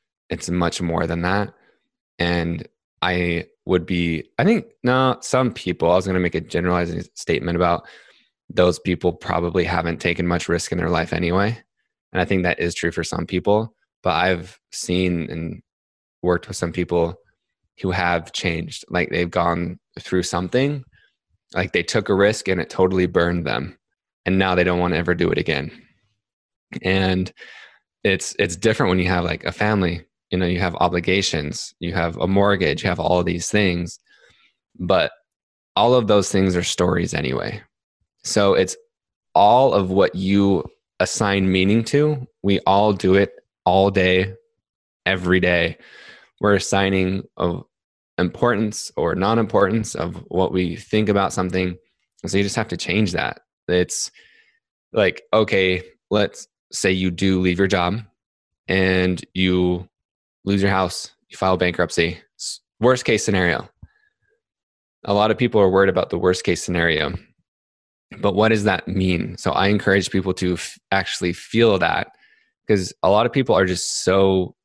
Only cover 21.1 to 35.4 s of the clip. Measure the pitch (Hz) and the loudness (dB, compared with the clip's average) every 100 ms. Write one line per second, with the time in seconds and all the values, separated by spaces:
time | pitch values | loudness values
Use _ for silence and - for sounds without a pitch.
21.1 | _ _ _ _ 92 90 90 85 113 101 | _ _ _ _ -6 -2 -2 -2 -2 0
22.1 | 98 101 107 - 92 - - 92 95 87 | 2 4 2 -2 -4 -2 2 2 4 2
23.1 | 87 85 87 71 55 85 - _ _ _ | 2 2 0 -2 -4 -6 -12 _ _ _
24.1 | _ - 95 95 90 90 90 87 82 85 | _ -2 2 2 2 2 2 0 0 0
25.1 | 87 85 82 80 73 71 - _ _ _ | 0 0 0 -2 -4 -4 -12 _ _ _
26.1 | _ _ _ _ _ - - 92 95 95 | _ _ _ _ _ -18 -8 -2 0 2
27.1 | 92 95 - - - - _ _ _ 104 | 0 -4 -10 -20 -20 -20 _ _ _ -2
28.1 | 95 - - 92 87 113 107 104 92 90 | -2 -4 -4 -4 0 0 2 2 2 0
29.1 | 90 87 82 - - 107 104 87 85 - | 0 -2 -4 -6 -4 0 0 0 -2 -10
30.1 | _ - 92 90 90 92 80 87 87 87 | _ -6 -2 0 0 -2 0 0 0 0
31.1 | 95 95 80 73 - - - 87 87 85 | 0 0 -4 -6 -10 -12 -10 -6 -2 -4
32.1 | 82 90 98 101 98 82 69 101 82 80 | -2 0 2 2 2 0 -2 -2 -2 0
33.1 | 90 87 87 - 104 98 87 85 - _ | 0 0 -2 -2 0 0 0 -4 -10 _
34.1 | _ _ _ _ _ _ - 90 92 76 | _ _ _ _ _ _ -8 0 2 2
35.1 | - _ _ | -4 _ _